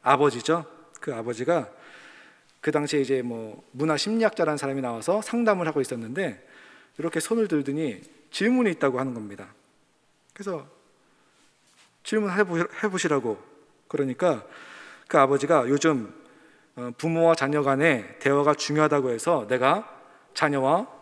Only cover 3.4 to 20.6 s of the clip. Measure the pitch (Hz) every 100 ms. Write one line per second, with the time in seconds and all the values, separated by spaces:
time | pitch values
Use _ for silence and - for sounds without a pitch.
3.4 | 110 - _ 127 160 147 202 226 220 -
4.4 | 160 147 139 135 127 113 135 202 208 233
5.4 | 226 190 160 147 127 120 113 143 175 101
6.4 | - - - - _ - 160 165 - 233
7.4 | 208 156 139 147 151 92 - _ _ -
8.4 | 214 254 220 165 139 123 131 117 104 101
9.4 | 98 _ _ _ _ _ _ _ _ -
10.4 | 196 165 143 _ _ _ _ _ _ _
11.4 | _ _ _ _ _ _ - 220 202 185
12.4 | 190 165 175 - 214 185 170 143 117 101
13.4 | - - _ _ _ 151 135 123 180 131
14.4 | - - - - - - - - 135 139
15.4 | 143 160 123 143 160 135 104 - - -
16.4 | - _ _ - 123 120 165 165 165 160
17.4 | 139 147 139 135 160 127 98 - 135 143
18.4 | 143 147 - 151 151 147 131 113 165 156
19.4 | 107 127 131 185 - - - - _ -
20.4 | 156 139